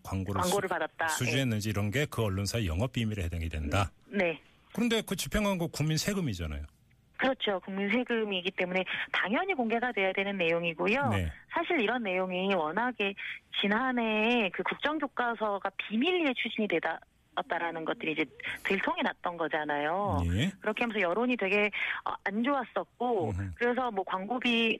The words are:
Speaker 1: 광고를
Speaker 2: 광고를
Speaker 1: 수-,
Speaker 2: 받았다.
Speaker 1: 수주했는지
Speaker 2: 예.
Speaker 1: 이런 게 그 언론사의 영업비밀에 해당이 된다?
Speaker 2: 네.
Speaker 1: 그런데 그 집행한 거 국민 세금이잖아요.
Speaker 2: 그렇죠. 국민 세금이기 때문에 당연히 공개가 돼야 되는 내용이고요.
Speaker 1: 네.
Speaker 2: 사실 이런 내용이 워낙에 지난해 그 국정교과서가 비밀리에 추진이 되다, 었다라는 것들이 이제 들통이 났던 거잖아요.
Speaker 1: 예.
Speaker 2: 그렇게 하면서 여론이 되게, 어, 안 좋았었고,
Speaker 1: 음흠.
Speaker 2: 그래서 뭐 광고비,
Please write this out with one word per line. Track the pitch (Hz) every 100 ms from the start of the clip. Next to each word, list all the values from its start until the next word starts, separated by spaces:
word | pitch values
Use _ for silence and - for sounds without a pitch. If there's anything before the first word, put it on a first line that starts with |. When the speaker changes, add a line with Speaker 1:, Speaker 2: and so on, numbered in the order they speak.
Speaker 1:
광고를 | - 98 95 98
Speaker 2:
광고를 | 180 196 190
Speaker 1:
수-, |
Speaker 2:
받았다. | 175 156 - 165
Speaker 1:
수주했는지 | 156 123 127 131 107 104
Speaker 2:
예. |
Speaker 1:
이런 | 101 104
게 | 123 147
그 | -
언론사의 | 110 95 101 117 98
영업비밀에 | 80 127 - 113 104
해당이 | 82 85 82
된다? | 78 76 95 101 - -
Speaker 2:
네. | 202 175 151 - - _
Speaker 1:
그런데 | - 240 226
그 | -
집행한 | 190 139 208 208 190
거 | 165
국민 | - 151 160
세금이잖아요. | - 202 151 90 80 73 73 _ _ _ _ -
Speaker 2:
그렇죠. | 254 269 - 185
국민 | - 190 202
세금이기 | 233 240 233 214 190 175
때문에 | - 180 185 180 - -
당연히 | - 165 262 381
공개가 | 330 233 226 247
돼야 | 214 190
되는 | 190 196 196
내용이고요. | 165 170 175 160 180 247 285
Speaker 1:
네. | 98 82 - -
Speaker 2:
사실 | - 339 339
이런 | 202 247
내용이 | 226 185 185 185 190
워낙에 | 190 151 185 247 233 202 202 - - - -
지난해 | 202 214 262 247 226 214 220 247 196
그 | -
국정교과서가 | 185 190 285 311 277 - 240 226 214 196 196 -
비밀리에 | - 214 302 359 302
추진이 | 247 233 - 202
되다, | 165 165 170 - _ _
었다라는 | - 180 170 170 165
것들이 | 160 156 160
이제 | 151 147 - - -
들통이 | - 196 - 370
났던 | 233 - 185 170
거잖아요. | 156 160 151 147 151 180 202 156 85
Speaker 1:
예. | 90 175 -
Speaker 2:
그렇게 | 208 214
하면서 | 240 214
여론이 | 175 185 247 247
되게, | 190 208 208 - - -
어, | - -
안 | - 202
좋았었고, | 240 285 220 202 170 - 247 220 110
Speaker 1:
음흠. | 92 98 85
Speaker 2:
그래서 | 240 247 254
뭐 | 196
광고비, | 185 190 196 247 247 233 226 -